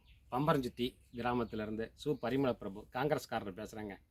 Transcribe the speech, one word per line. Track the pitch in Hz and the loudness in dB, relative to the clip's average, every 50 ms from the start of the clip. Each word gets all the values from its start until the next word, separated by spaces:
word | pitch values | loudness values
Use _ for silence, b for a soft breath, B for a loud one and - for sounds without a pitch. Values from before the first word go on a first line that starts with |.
| - - - - - - | -20 -20 -20 -20 -8 -2
பம்பரஞ்சுத்தி | 120 127 147 156 165 139 127 120 - - 120 127 - - - - - | 0 2 4 4 4 4 2 0 -2 -2 -2 -2 -2 -6 -18 -12 -6
கிராமத்திலிருந்து | 120 117 123 123 120 117 107 117 110 107 107 110 107 113 - - - - | -2 0 2 2 2 0 0 -2 -2 -2 -2 -2 -4 -4 -6 -8 -6 -2
சு | 147 147 - | -2 -2 0
பரிமள | - 117 127 135 139 127 117 | 0 0 2 4 4 4 2
பிரபு, | - 104 104 98 107 113 - - | 0 -2 -8 -8 -8 -10 -6 -2
காங்கிரஸ்காரர் | 127 139 151 147 127 - - 120 110 104 101 90 101 | 0 0 2 2 0 0 -2 -2 -2 -2 -4 -6 -8
பேசுறேங்க. | 107 95 113 107 107 101 95 - _ _ | -10 -10 -8 -8 -8 -8 -8 -10 _ _